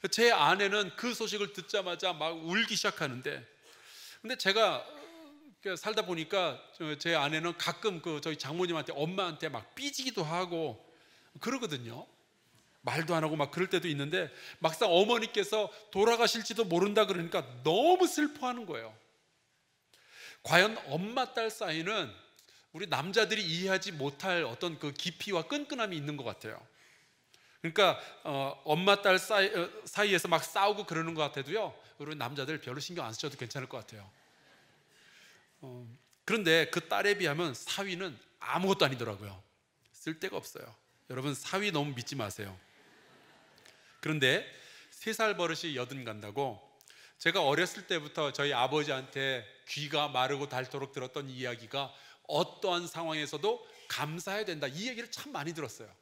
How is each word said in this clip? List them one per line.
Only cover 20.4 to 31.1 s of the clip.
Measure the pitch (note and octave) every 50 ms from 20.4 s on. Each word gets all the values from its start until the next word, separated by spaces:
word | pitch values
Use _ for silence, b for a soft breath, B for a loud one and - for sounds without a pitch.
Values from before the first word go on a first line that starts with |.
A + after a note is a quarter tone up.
과연 | _ - D3+ F3 F#3 A3 A3 - - C#3
엄마, | C3+ D#3+ F#3 G#3+ A#3+ C4+ B3+ A#3+
딸 | - A#3 A3+ A3
사이는 | A3 - A3 F3+ D#3 D#3+ E3 F#3 A3 G#3 E3 A#2 F#2+ - - _ _ b b b b b b b
우리 | _ D#3+ G3+
남자들이 | E3+ D3 B2+ C#3+ F#3 F#3+ A3+ A3 F3+ A3 G#3+
이해하지 | G3+ E3 D#3+ E3+ F#3 F#3+ F#3+ F#3+ F#3+ G3+
못할 | F3 D3+ C3+ C#3+ C#3+ - - G3 F3+ E3+ D#3
어떤 | A#2 A#2 - E3+ F3 D#3+ -
그 | - D3
깊이와 | C#3 - - F3+ E3 - - G3+ G3 E3 D#3+
끈끈함이 | - C#4+ D4 D4 C#4+ D4 B3 A3+ G3+ F3
있는 | D#3 C#3+ C#3+ D3+ C#3+
것 | B2
같아요. | A2+ F#2+ - - A2 - - - - b b b b b b b b b b _ _ b b b b b b -
그러니까, | E3 D#3+ G#3 G3+ F3 C#3 B B B B B -
어, | D#3+ C#3+ C#3 C3+ C3+ - - -
엄마, | D#3 D3+ E3 F#3 G3 G3 G3
딸 | G3+ G3+ F#3 F#3
사이, | - - A3 G3+ F#3+
어, | G3 G#3 F#3 F3 - - - -
사이에서 | - - G3 G#3 G#3 F#3+ E3+ - F#3
막 | E3+ D#3 D#3
싸우고 | - - G3+ G3 G3+ G#3 G3 G3+
그러는 | - E3+ D#3+ E3 E3